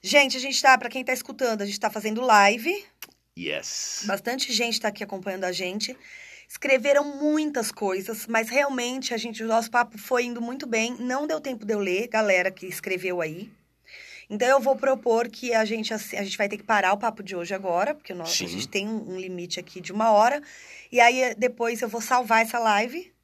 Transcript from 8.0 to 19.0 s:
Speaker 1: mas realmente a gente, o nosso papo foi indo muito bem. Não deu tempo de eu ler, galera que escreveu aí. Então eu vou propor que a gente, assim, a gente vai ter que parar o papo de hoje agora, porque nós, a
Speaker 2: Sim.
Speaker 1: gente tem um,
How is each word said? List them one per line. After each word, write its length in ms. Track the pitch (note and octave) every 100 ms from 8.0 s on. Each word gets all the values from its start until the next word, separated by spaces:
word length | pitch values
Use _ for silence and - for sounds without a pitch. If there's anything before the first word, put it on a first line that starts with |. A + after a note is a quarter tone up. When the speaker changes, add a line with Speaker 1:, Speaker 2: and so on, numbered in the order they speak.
| F#3+ A3 -
Speaker 1:
mas 220 | A3+ A3+
realmente 640 | B3+ C#4+ B3+ A#3+ C4 C4
a 40 | A3+
gente, 240 | A#3 A3
o 60 | A3+
nosso 240 | A3+ A3+
papo 260 | A#3+ A#3+ G#3
foi 280 | - B3
indo 160 | B3 A#3
muito 260 | A#3 C4+ C#4+
bem. 300 | A3+ A3+ A#3+
Não 260 | B3 C4
deu 140 | D4+ D#4
tempo 260 | C#4 A#3
de 80 | G#3
eu 60 | G#3
ler, 300 | F#3+ F#3 A#3+
galera 420 | A3 G#3+ F#3 F#3
que 160 | F#3 F#3
escreveu 540 | - G3+ F#3 F#3 F3+
aí. 280 | D#3+ E3 G#3+ _ _ _ _ - - - -
Então 180 | G#3 B3
eu 120 | C4+
vou 160 | B3+
propor 540 | C4 C4 C4 B3 A3+ A#3
que 240 | - B3
a 100 | A3+
gente, 300 | G#3+ A3 G#3+
assim, 240 | A3 - -
a 60 |
gente 140 | G3 -
vai 120 | G3+
ter 80 | G#3
que 60 |
parar 280 | - G#3 F#3
o 40 | G3+
papo 260 | A#3+ -
de 100 | F#3
hoje 220 | F#3 F3
agora, 400 | G3 F#3+ E3+ A3+
porque 180 | D4+ -
nós, 140 | F3 E3
a 40 |
Speaker 2:
Sim. 160 | - -
Speaker 1:
gente 180 | F#2 C#3
tem 200 | G3 G#3
um, 260 | A3